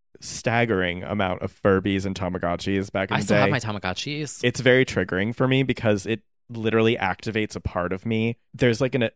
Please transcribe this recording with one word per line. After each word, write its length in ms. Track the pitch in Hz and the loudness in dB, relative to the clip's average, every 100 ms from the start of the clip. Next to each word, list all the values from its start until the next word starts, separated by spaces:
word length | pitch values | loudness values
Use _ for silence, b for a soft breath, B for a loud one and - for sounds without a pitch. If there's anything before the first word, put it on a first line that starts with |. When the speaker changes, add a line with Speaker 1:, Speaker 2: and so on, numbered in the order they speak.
| _ _ | _ _
Speaker 1:
staggering 840 | - - 123 117 117 95 90 87 | -10 -4 0 0 2 2 0 -4
amount 400 | 90 104 95 90 | -4 -2 0 -2
of 100 | 98 - | -6 0
Furbies 420 | 101 95 101 98 98 | 4 4 2 0 -2
and 80 | |
Tamagotchis 800 | 92 90 90 87 87 95 98 98 | -4 -4 -2 -2 -2 -2 -2 -2
back 180 | 98 98 | -4 -2
in 60 | 113 | -2
Speaker 2:
I 40 | |
Speaker 1:
the 40 | |
Speaker 2:
still 120 | 101 104 | 2 2
have 80 | - | 2
Speaker 1:
day, 40 | |
Speaker 2:
my 80 | 131 | 0
Tamagotchis. 840 | 113 104 92 90 139 147 147 - | -4 -6 -6 -6 -8 -8 -8 -2
Speaker 1:
it's 160 | 120 120 | -2 4
very 240 | 127 127 | 6 6
triggering 500 | 127 117 92 92 104 | 4 0 -2 -2 -2
for 140 | 117 127 | 0 2
me 140 | 131 | 2
because 420 | 131 123 110 104 92 | 0 0 2 0 0
it 140 | 110 _ _ _ | -6 _ _ _
literally 480 | 117 110 110 113 117 | -4 0 4 4 2
activates 600 | 92 90 110 107 107 92 | -2 -2 -4 -4 -4 -6
a 40 | |
part 320 | - 92 87 | -6 -4 -4
of 120 | 92 113 | -4 -2
me. 300 | 110 113 117 _ | -2 -2 -4 _
There's, 260 | - 123 113 | 0 2 2
like, 140 | 131 | 0
an, 100 | 135 113 | 2 0